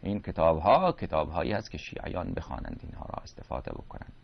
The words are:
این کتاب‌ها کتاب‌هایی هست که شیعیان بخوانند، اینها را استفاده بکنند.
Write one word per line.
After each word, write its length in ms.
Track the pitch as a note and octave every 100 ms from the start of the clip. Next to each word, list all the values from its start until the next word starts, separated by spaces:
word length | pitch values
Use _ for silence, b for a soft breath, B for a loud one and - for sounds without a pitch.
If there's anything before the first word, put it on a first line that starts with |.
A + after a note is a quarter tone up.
این 180 | F#2 G2+
کتاب‌ها 720 | - F2 E2 D#2+ F2 C3+ F#3
کتاب‌هایی 600 | - F2 D#2 D2+ E2+ D#2+
هست 180 | G#2 A2
که 80 | F2+
شیعیان 540 | - - - F#2 F2+
بخوانند، 480 | F2 E2+ - - -
اینها 240 | - - -
را 140 | -
استفاده 480 | - - - B1 -
بکنند. 400 | - - - - -